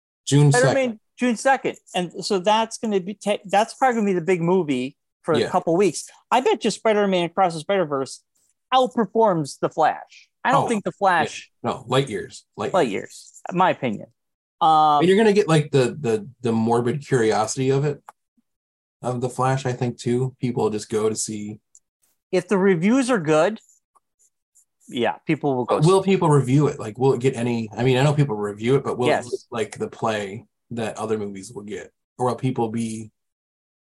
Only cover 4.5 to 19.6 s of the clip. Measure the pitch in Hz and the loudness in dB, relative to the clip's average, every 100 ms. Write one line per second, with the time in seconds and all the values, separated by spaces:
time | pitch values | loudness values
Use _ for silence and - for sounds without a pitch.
4.5 | 190 151 127 131 - _ _ - 151 98 | 2 0 -2 -4 -10 _ _ -2 0 0
5.5 | 180 - 165 196 - - - - 240 277 | 0 0 2 2 0 -10 -16 -2 0 2
6.5 | 427 220 - 226 208 202 185 170 196 185 | 0 -2 -2 0 2 2 0 0 0 0
7.5 | 165 156 196 156 139 131 - _ _ _ | 0 -2 -2 -2 -4 -6 -10 _ _ _
8.5 | _ _ 262 254 240 214 226 220 165 139 | _ _ 2 2 0 0 2 2 2 -2
9.5 | - 165 - 147 78 - - _ _ - | -4 -4 0 0 0 -8 -20 _ _ 0
10.5 | 269 - 220 185 - 196 175 123 - - | 0 0 -2 -4 -2 2 2 0 -6 -18
11.5 | _ 120 - 110 135 135 98 82 - - | _ -8 -8 -2 -2 0 -4 -8 -16 -16
12.5 | - 104 190 131 101 - - - - - | -8 -2 0 0 -2 -8 -16 -20 -20 -6
13.5 | 180 180 175 127 98 - _ _ _ _ | 0 0 0 -4 -6 -12 _ _ _ _
14.5 | - 165 156 156 147 175 196 220 202 180 | -2 2 4 4 4 4 4 4 4 2
15.5 | 156 147 139 120 104 117 107 101 - 120 | 2 2 2 0 -2 -2 -4 -4 -8 -2
16.5 | 113 113 117 120 143 - 131 110 101 110 | 0 2 0 0 -4 -2 0 2 2 -2
17.5 | 135 131 135 147 - - - _ _ _ | -2 0 0 0 -4 -12 -20 _ _ _
18.5 | _ _ _ _ _ 120 123 123 - 131 | _ _ _ _ _ -8 -4 -6 -2 -2
19.5 | 135 | 0